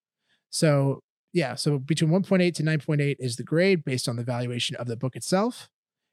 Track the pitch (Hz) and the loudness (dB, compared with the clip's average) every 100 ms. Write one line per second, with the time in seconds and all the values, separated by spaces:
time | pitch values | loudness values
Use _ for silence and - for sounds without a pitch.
0 | _ _ _ _ _ - 160 143 139 135 | _ _ _ _ _ 0 4 4 2 -2
1 | _ _ _ 175 131 120 156 143 135 156 | _ _ _ -2 -2 -2 -2 0 0 2
2 | 160 185 - 190 175 160 156 156 - 147 | 2 2 2 2 2 2 0 0 0 0
3 | 143 139 127 117 117 160 190 180 147 131 | 0 -2 -4 -6 -2 2 4 2 0 -4
4 | - 120 120 120 123 120 - - 120 113 | -2 -4 -4 -4 -4 -4 -6 -6 -6 -4
5 | 127 117 - 185 233 - - _ _ _ | -6 -6 -2 0 0 -4 -16 _ _ _
6 | _ | _